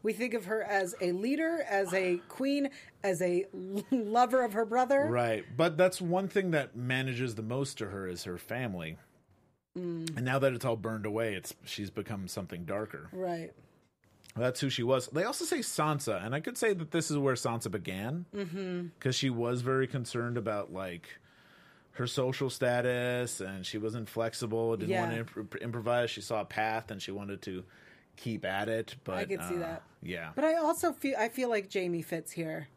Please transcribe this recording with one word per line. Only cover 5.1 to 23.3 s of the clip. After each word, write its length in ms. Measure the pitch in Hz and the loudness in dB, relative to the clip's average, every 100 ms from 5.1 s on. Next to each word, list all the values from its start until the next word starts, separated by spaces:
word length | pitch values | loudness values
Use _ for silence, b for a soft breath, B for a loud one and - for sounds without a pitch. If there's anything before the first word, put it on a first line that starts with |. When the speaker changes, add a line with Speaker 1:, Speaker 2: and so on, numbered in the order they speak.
| 120 120 110 - 120 | 4 4 2 0 2
Speaker 2:
But 180 | 170 | 2
that's 240 | 156 185 185 | 6 4 4
one 300 | 175 180 196 | 0 2 2
thing 220 | 208 185 | 0 4
that 260 | 156 131 113 | 2 0 -4
manages 580 | 123 127 131 120 127 | 0 0 0 0 -2
the 60 | 110 | -2
most 380 | 110 127 135 - | -2 -2 -2 -4
to 80 | 104 | -6
her 200 | 98 92 | -4 -4
is 160 | 87 | -6
her 140 | 98 87 | -6 -8
family. 580 | - 117 123 90 80 82 - _ _ _ _ _ _ 180 | -4 -2 -2 -2 -6 -8 -16 _ _ _ _ _ _ -6
Speaker 1:
Mm. 400 | 175 170 165 147 | -4 -4 -4 -2
Speaker 2:
And 80 | |
now 120 | 127 135 | 2 4
that 120 | 135 | 4
it's 120 | 120 | 4
all 100 | 127 | 0
burned 300 | 113 107 110 | 0 -2 -2
away, 280 | 104 107 113 | 0 0 0
it's, 220 | 95 - - | -2 -6 -14
she's 240 | - - 98 | -10 -8 -6
become 380 | - 98 104 92 | -6 -6 -6 -6
something 380 | - 87 87 | -6 -6 -8
darker. 420 | 85 101 107 - - | -4 -4 -4 -10 -10
Speaker 1:
Right. 380 | 185 185 170 - - - _ _ _ _ _ - | -6 -4 -4 -6 -14 -20 _ _ _ _ _ -12
Speaker 2:
That's 240 | 110 127 127 | 0 0 2
who 100 | 139 | -2
she 140 | 131 | 0
was. 240 | 117 131 - | 2 2 2
They 160 | 151 | 0
also 220 | 208 - | 0 -2
say 140 | 339 320 | 0 0
Sansa, 680 | 220 - 156 147 117 95 | 0 0 2 2 0 -2
and 80 | 107 | -2
I 40 | 139 | -2
could 160 | 160 247 | -4 0
say 160 | 226 | 2
that 180 | 190 156 | 2 0
this 180 | 170 156 | 0 2
is 60 | 147 | 2
where 180 | 139 | 4
Sansa 340 | 123 127 117 113 | 2 0 -2 -2
began. 540 | 92 87 95 110 165 175 | -4 -4 -4 -2 -4 -6
Speaker 1:
Mm-hmm. 520 | 202 185 185 185 180 175 - | -6 -6 -4 -4 -4 -6 -2
Speaker 2:
'Cause 160 | 131 | 0
she 140 | 127 135 | 2 0
was 320 | 117 117 123 | 0 0 0
very 260 | 123 131 131 | 2 2 2
concerned 500 | 135 117 120 120 120 | -2 -2 -2 0 -2
about, 360 | 110 104 98 | 0 -2 -4
like, 460 | 92 92 87 - - b b b b b b b | -6 -6 -8 -12 -20 b b b b b b b
her 100 | - 120 | -4 -2
social 420 | - 127 131 135 | 0 0 0 -2
status, 920 | - 123 123 123 123 123 123 120 | 2 2 4 4 2 2 0 -2